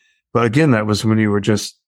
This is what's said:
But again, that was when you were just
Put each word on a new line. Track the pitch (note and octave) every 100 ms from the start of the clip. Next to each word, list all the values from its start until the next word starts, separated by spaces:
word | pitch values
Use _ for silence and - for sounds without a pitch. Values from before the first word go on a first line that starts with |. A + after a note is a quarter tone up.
| _ _ _
But | A#2+ A#2
again, | C3 D#3+
that | A2+ G#2+
was | G#2
when | A2 A2
you | G#2+
were | G2+
just | G#2 G#2 - -